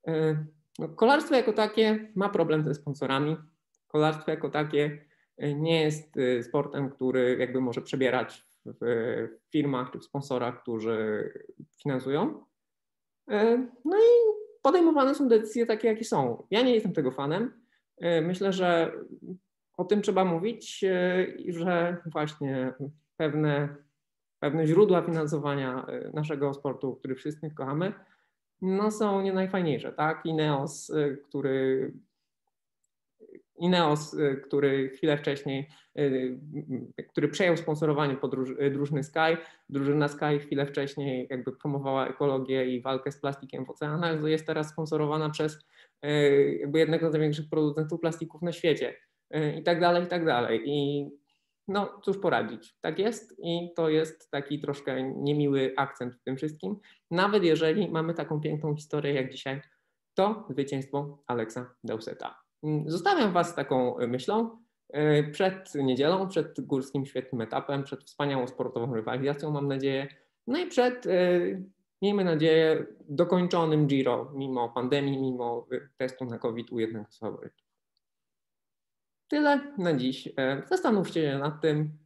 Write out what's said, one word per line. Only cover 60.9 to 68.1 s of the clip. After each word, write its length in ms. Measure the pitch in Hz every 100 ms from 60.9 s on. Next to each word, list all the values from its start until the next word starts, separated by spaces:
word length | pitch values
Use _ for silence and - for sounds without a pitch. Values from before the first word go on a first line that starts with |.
| 143 147 147 -
Alexa 480 | 120 110 127 123 _
Dowsetta. 640 | 110 113 - - - - _ _
Mm, 260 | 151 151 151
zostawiam 440 | 170 392 359 214
was 160 | 175 170
z 60 |
taką, 420 | - 139 131 123 120
e, 100 | 120
myślą. 500 | 127 - 214 233 - _ _ _
E, 340 | 143 151 151
przed 520 | 147 147 190 190 -
niedzielą, 520 | 147 135 127 147 190 190
przed 340 | 175 147 -
górskim 440 | 127 139 127 143
świetnym 360 | 135 127 - 120
etapem, 420 | 110 135 135 139
przed 200 | 139 131
wspaniałą 440 | -